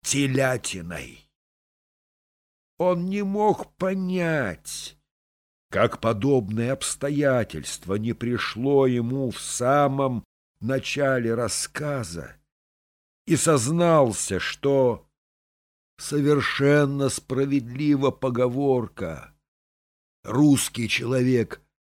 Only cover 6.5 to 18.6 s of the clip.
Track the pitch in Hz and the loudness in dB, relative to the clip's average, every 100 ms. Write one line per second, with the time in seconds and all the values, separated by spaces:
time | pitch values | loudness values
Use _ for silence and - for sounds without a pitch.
6.5 | 110 117 135 - - 143 147 143 127 107 | -4 -2 -4 -6 -6 -4 0 2 2 0
7.5 | 78 - - 85 98 113 117 120 117 - | -6 -10 -12 -4 -4 -2 -4 -4 -4 -4
8.5 | 107 131 143 135 123 117 135 131 - - | -4 2 4 4 2 -2 -2 -4 -6 -10
9.5 | - 123 143 143 135 135 120 - _ _ | -4 2 2 2 2 -2 -2 -8 _ _
10.5 | _ 110 131 - - 139 131 113 113 117 | _ -4 -4 -4 -2 0 0 0 -2 -2
11.5 | - - - 147 143 92 82 65 - _ | -4 -6 -8 -6 -6 -6 -10 -14 -18 _
12.5 | _ _ _ _ _ _ _ - 160 170 | _ _ _ _ _ _ _ -2 0 4
13.5 | 147 117 165 175 160 127 101 - 92 - | 2 2 2 4 6 4 0 -4 -4 -4
14.5 | - 139 139 127 104 _ _ _ _ _ | -4 0 4 2 0 _ _ _ _ _
15.5 | _ _ _ _ _ - 147 143 147 - | _ _ _ _ _ -6 0 2 2 2
16.5 | - 139 147 143 139 135 - _ 127 139 | 2 4 6 4 0 -2 -2 _ -2 0
17.5 | 139 117 127 147 143 135 127 131 120 123 | 0 -2 -2 2 4 2 0 -4 0 0
18.5 | 123 | 2